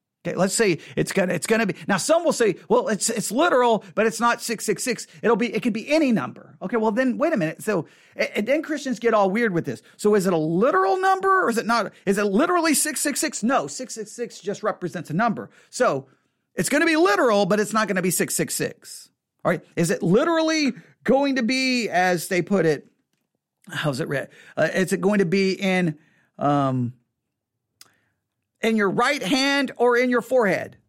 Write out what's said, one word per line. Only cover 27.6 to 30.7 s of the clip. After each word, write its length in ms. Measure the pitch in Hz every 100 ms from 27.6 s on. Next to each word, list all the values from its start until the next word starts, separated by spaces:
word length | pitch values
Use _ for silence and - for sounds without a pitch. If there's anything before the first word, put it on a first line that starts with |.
| _ _ - _ _ _ _ _ _ _
in 140 | 226 220
your 140 | 196
right 320 | 196 247 285
hand 500 | 185 262 277 277 269 -
or 200 | 240 240
in 120 | 254
your 120 | 247
forehead. 560 | 226 262 208 143 107